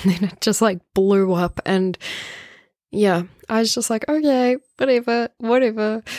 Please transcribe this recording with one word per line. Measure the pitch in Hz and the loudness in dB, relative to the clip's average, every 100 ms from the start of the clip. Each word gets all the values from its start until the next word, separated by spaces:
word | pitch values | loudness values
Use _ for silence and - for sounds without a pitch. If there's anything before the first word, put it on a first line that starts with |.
then | 190 175 | 0 0
it | 196 - | -2 -2
just, | 220 - | -2 2
like, | 214 180 - | 0 0 -2
blew | 190 190 196 190 | 0 4 4 2
up. | 175 175 - | 0 -2 -4
And | - 190 185 180 - - - - - - _ _ _ | -2 0 0 -4 -10 -12 -14 -18 -20 -20 _ _ _
yeah, | 202 202 175 180 _ - | 0 2 2 -2 _ -4
I | 220 | 0
was | 226 | 0
just | 240 - | -2 -2
like, | 220 - | -4 -2
"Okay, | 311 302 254 247 254 - - | 0 2 2 2 -2 -6 -4
whatever, | 269 247 240 233 233 - | 0 2 0 -2 -4 -6
whatever." | 226 254 247 220 214 220 - | 0 2 2 0 -2 -4 -8